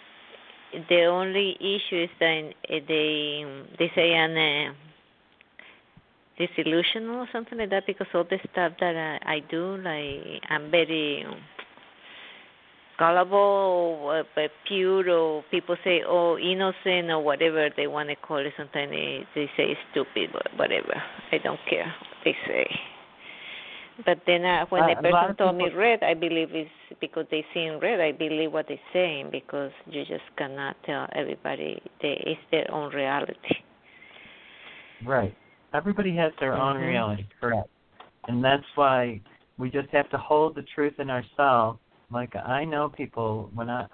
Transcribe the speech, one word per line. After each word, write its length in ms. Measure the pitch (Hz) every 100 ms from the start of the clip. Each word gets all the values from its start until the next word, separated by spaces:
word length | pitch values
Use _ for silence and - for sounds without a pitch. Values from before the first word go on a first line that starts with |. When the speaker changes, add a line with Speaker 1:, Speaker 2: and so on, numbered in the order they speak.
| - - - - - - - 170 160
Speaker 1:
the 160 | 175 170
only 500 | 180 190 190 196 -
issue 460 | 196 202 - 180
is 60 | 175 -
that, 320 | 165 156 156 - -
uh, 80 | 156 143
they, 580 | 156 151 151 147 147 147 135 - -
they 120 | 165 190
say 180 | 170
I'm, 220 | 165 160 160
uh, 360 | 156 143 147 143 156 - _ _ _ _ _ - - - _ _ _ _ _ -
disillusional 800 | 175 - 156 165 175 226 226 240
or 120 | 240
something 260 | 233 233 233
like 120 | 202
that, 160 | 196 196
because 200 | 190 190
all 100 | 175
the 140 | 170 190 -
stuff 200 | - 170 170
that 180 | 180 165
I, 380 | 156 147 -
I 60 | 151 151
do, 260 | 165 185 196
like, 640 | 185 151 143 139 - - -
I'm 220 | 151 151
very 540 | 170 156 160 147 143 - - 151 - - - - - - - - - - - _ _ - -
gullible 1000 | 165 180 185 202 202 196 190 180 170 156
or, 200 | 143 160
uh, 280 | 147 - 151 - -
pure, 420 | 196 185 190 185
or 320 | 170 160 151 -
people 260 | 180 170 175
say, 200 | 185 170 -
"Oh, 320 | 175 170 165
innocent," 720 | 180 185 190 185 196 180 170
or 80 | 156
whatever 480 | 147 143 165 156 147 143
they 100 | 143
wanna 280 | 147 147 143
call 220 | - 151
it. 140 | 143 147
Sometimes 340 | 143 151 143
they, 340 | 151 147 135 -
they 160 | 151 143 -
say 200 | - 147 -
stupid, 400 | - 131 - 82
but 140 | - - -
whatever. 380 | - - - - - - -
I 60 | 156
don't 220 | - - -
care 180 | - 165
what 320 | - - -
they 120 | 160 - -
say. 200 | 65 - - - - - - - - - - - - - - 196
But 140 | 175 -
then, 180 | 175 180
uh, 180 | 170 170
when 120 | 180
Speaker 2:
Uh, 120 | 165 165
Speaker 1:
a 120 | 170
Speaker 2:
a 40 |
lot 120 | 175
Speaker 1:
person 60 | 180
Speaker 2:
of 60 | 202
Speaker 1:
told 200 | 190 180
me 80 | 180
Speaker 2:
people 120 | 165
Speaker 1:
red, 240 | 226 220
I 120 | 170
believe 400 | 165 170 165 160
it's 160 | 160 156 - - -
because 260 | 160 160 151
they 140 | 156 151
see 120 | 175
in 140 | 160 151
red. 200 | 185 214
I 120 | 160
believe 380 | 139 156 156 160
what 140 | 156 151
they're 100 | 139 -
saying 340 | 180 180 147 147
because 420 | 139 - 143 139 - -
you 180 | 151 139
just 180 | 165 - -
cannot 400 | 139 139 139 -
tell 220 | - 139 135
everybody. 720 | - 143 - - 139 76 - - -
They, 140 | 147 - -
it's 140 | 156 -
their 200 | 160 -
own 240 | 156 143
reality. 640 | 143 135 143 - - - - - _ _ - - - - - - - - - - -
Speaker 2:
Right. 300 | 117 135 98 - _ _ _
Everybody 400 | 147 185 202 190 170
has 160 | 156 -
their 140 | 135
own 220 | 123 135 139
Speaker 1:
Mm-hmm. 120 | 131
Speaker 2:
reality, 360 | 123 110 104 101 _
correct. 280 | 120 110 - _ _ - - _ -
And 140 | 120
that's 200 | 131 139 -
why 460 | 147 139 131 123 107 - _ _ -
we 120 | 127
just 180 | 139 135
have 180 | 147 143
to 80 | 135
hold 360 | - 151 156
the 80 | 147 143
truth 200 | - 147 -
in 120 | 135
ourselves. 680 | 127 113 - 139 120 113 113 _ _ -
Like, 240 | 120 123
I 300 | - - 135
know 240 | 160 147 151
people, 600 | 139 131 - 110 110 104
when 160 | 113 117
I, 160 | 123 -